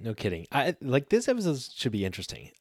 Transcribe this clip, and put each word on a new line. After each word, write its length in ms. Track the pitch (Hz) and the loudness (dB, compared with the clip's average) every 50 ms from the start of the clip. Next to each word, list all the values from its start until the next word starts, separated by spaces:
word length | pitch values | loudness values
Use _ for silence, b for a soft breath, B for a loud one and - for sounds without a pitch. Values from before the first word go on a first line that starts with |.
no 140 | 107 113 107 | -6 -6 -4
kidding. 340 | - - 101 87 82 85 - | -2 -2 -2 -2 -2 -4 -2
I, 240 | - 139 135 175 160 - 143 | 0 2 2 2 0 -2 -2
like, 280 | 131 123 143 143 - | 2 2 2 2 4
this 180 | 208 233 247 277 | 2 2 4 4
episode 320 | 254 240 196 170 147 131 - - - | 0 2 2 0 0 0 -4 -8 -8
should 200 | - - 127 107 | -2 -2 0 0
be 120 | 101 95 | 2 0
interesting. 460 | 92 92 - 92 - - 57 - - - _ | 0 -2 -4 -8 -10 -10 -12 -14 -18 -16 _